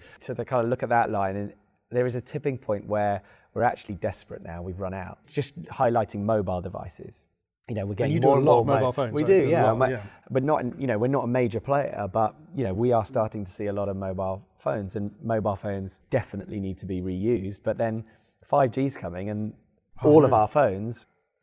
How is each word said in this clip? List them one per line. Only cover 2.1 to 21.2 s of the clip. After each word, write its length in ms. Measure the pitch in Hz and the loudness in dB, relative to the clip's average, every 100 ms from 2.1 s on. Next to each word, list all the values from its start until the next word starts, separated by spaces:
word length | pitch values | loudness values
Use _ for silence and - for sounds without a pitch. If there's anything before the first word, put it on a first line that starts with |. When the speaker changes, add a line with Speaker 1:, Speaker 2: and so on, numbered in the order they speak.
Speaker 1:
a 60 | 120 | -2
tipping 340 | - 147 147 127 | -8 -6 -4 -6
point 300 | - 104 - | -4 -4 -2
where 360 | 104 104 101 - _ _ | -2 0 -2 -6 _ _
we're 100 | 101 | -2
actually 340 | 113 - - 95 | -2 -2 -10 -6
desperate 460 | 101 - - - | -6 -6 -14 -16
now, 200 | - 85 | -12 -10
we've 160 | 90 92 | -10 -8
run 140 | 95 | -8
out. 240 | 95 90 - | -8 -10 -14
It's 100 | _ | _
just 260 | - 135 - | -6 -6 -6
highlighting 560 | - - 127 117 104 104 | -10 0 2 2 -2 -4
mobile 380 | 101 110 92 90 | 0 0 0 -4
devices. 640 | 90 80 92 - - - _ _ _ _ - | -4 -10 -12 -14 -18 -20 _ _ _ _ -8
You 80 | 107 | -6
know, 80 | 101 | -4
we're 40 | |
Speaker 2:
And 80 | 101 | -2
Speaker 1:
getting 140 | 139 | 0
Speaker 2:
you 60 | 151 | 4
do 60 | 131 | 6
Speaker 1:
more 80 | 139 | 6
Speaker 2:
a 20 | |
Speaker 1:
and 80 | 147 | 6
Speaker 2:
lot 60 | |
Speaker 1:
more 80 | 123 | 4
Speaker 2:
of 60 | 113 | 4
mobile 200 | 135 131 | 2 2
Speaker 1:
mo-, 40 | |
Speaker 2:
phones, 200 | 135 123 | 0 -2
Speaker 1:
we 80 | 143 | 0
Speaker 2:
right? 40 | 156 | 4
Speaker 1:
do, 160 | 190 | 4
Speaker 2:
A 60 | 139 | 6
Speaker 1:
yeah. 140 | 165 110 | 4 4
Speaker 2:
lot, 80 | 117 | 4
Speaker 1:
We're, 120 | 131 | 2
Speaker 2:
yeah. 120 | 123 101 - - | 0 -8 -18 -4
Speaker 1:
but 140 | 127 | -2
not, 180 | 139 156 | 2 0
in, 120 | 123 - | 0 -4
you 100 | 135 | -2
know, 100 | 107 | 0
we're 80 | 123 | 2
not 160 | 139 | 2
a 40 | 120 | 2
major 320 | 123 120 107 | 2 2 0
player, 480 | 131 143 135 - 101 | 0 0 0 -4 -2
but, 220 | 113 107 - - - | 0 0 -2 -12 -4
you 80 | |
know, 100 | 113 | -2
we 160 | 95 123 | 2 2
are 120 | 117 | 2
starting 400 | 104 123 107 110 | 2 -2 -2 -4
to 60 | 92 | -10
see 160 | - 104 | -6 -4
a 60 | |
lot 160 | 101 101 | -2 -2
of 80 | 95 | -4
mobile 480 | 95 92 95 95 - _ | -4 -4 -4 -4 -10 _
phones, 380 | 135 135 98 107 | -4 -4 -4 -6
and 160 | 104 - | -8 -8
mobile 320 | 117 113 101 | -2 0 0
phones 460 | 98 104 98 95 - - | -2 -4 -6 -8 -12 -4
definitely 480 | 127 - 98 95 104 | -4 -4 -10 -8 -6
need 180 | 95 92 | -6 -8
to 80 | 95 | -6
be 140 | 92 | -6
reused. 600 | 92 92 107 117 95 101 | -4 -2 0 0 -2 -6
But 160 | - 107 | -4 -2
then 260 | 113 110 - _ _ _ | -2 -4 -10 _ _ _
five 280 | - 143 131 | -2 2 2
G's 240 | 120 135 - | 0 -2 -4
coming, 340 | 90 87 101 | -10 -8 -6
and 220 | 104 107 - _ _ _ - | -4 -6 -10 _ _ _ 0
Speaker 2:
Oh, 80 | 151 | 8
Speaker 1:
all 140 | 151 | 8
of 60 | 135 | 8
Speaker 2:
yeah. 60 | 113 | 4
Speaker 1:
our 100 | 107 | 4
phones, 580 | 147 127 95 110 117 - _ | 2 2 0 -6 -10 -16 _